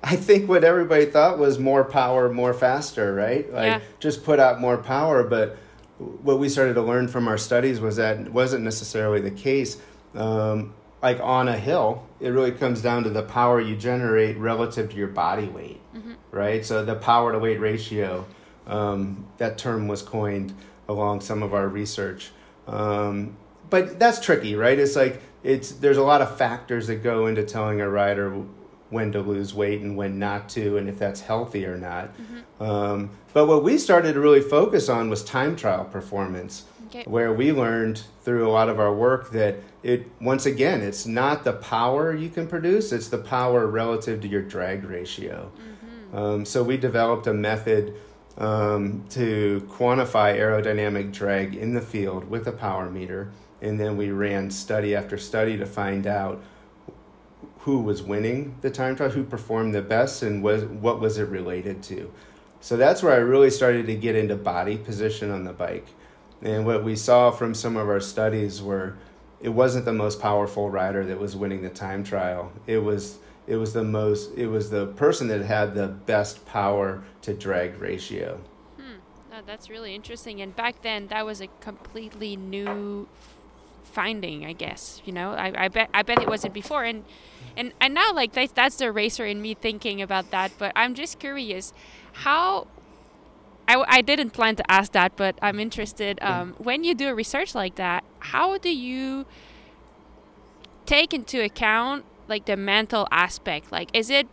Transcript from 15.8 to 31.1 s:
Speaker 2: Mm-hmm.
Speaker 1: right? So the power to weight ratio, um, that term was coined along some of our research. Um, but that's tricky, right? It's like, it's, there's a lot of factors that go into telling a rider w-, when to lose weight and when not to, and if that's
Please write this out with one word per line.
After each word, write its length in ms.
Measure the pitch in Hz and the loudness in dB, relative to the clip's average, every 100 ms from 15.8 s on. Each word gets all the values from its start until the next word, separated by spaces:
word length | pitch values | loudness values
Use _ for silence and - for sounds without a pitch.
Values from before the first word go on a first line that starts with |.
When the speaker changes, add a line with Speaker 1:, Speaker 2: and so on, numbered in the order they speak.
| - 226 | -18 -18
Speaker 2:
Mm-hmm. 180 | 220 233 - | -16 -18 -12
Speaker 1:
right? 340 | - 101 110 110 | -2 0 0 0
So 180 | 110 | -2
the 120 | 107 110 | -2 -4
power 360 | 117 120 120 | 4 4 6
to 80 | 110 | 2
weight 220 | 113 107 | 0 0
ratio, 640 | 107 110 - 107 98 90 95 - - - - | 0 -2 -4 -4 -2 -4 -8 -18 -20 -20 -6
um, 580 | 104 104 101 98 98 - - | -2 -2 -2 -4 -6 -14 -4
that 200 | 117 107 | -4 -4
term 300 | 127 113 104 | -4 -2 -2
was 140 | 101 | -4
coined 520 | - 113 107 101 98 98 - - - | -4 -4 -2 -2 -6 -10 -20 -20 -6
along 320 | 104 104 101 | -2 0 -2
some 200 | - 110 | -4 -4
of 120 | 104 | 0
our 160 | 101 98 | 0 0
research. 640 | 98 104 - 98 95 - - - - - | -2 -6 -4 -6 -8 -16 -20 -20 -20 -10
Um, 680 | 107 107 104 104 101 104 - - - - | -4 -2 0 0 -2 -6 -10 -20 -20 0
but 280 | 185 185 - | 2 2 4
that's 220 | 233 226 | 4 4
tricky, 360 | - 160 110 104 | 2 2 2 2
right? 200 | 117 139 | 4 6
It's 200 | 139 139 | 4 4
like, 240 | 131 131 - - | 2 2 -14 -10
it's, 280 | - 131 - | 0 0 0
there's 260 | 127 143 139 | 0 4 6
a 60 | |
lot 180 | 135 143 | 8 6
of 160 | 127 - | 4 0
factors 500 | 127 120 - 120 110 | 0 0 -4 -4 -2
that 160 | 110 | -2
go 240 | 117 113 113 | 0 2 2
into 160 | 110 | 0
telling 360 | 107 113 107 104 | -2 -2 -2 0
a 80 | 101 | 0
rider 420 | 101 101 101 101 | 2 2 2 -2
w-, 180 | 98 98 - - - - | -4 -10 -14 -20 -20 -8
when 220 | 113 107 | -4 -2
to 80 | 101 | -2
lose 340 | 98 101 101 | -2 -2 -2
weight 280 | 104 101 101 | 0 0 0
and 140 | 101 101 | -4 -4
when 220 | 101 98 | -4 -2
not 300 | 101 101 107 | -2 -4 -6
to, 280 | - 104 101 | -4 0 0
and 100 | 98 | -2
if 80 | 98 | -4
that's 220 | 104 | -4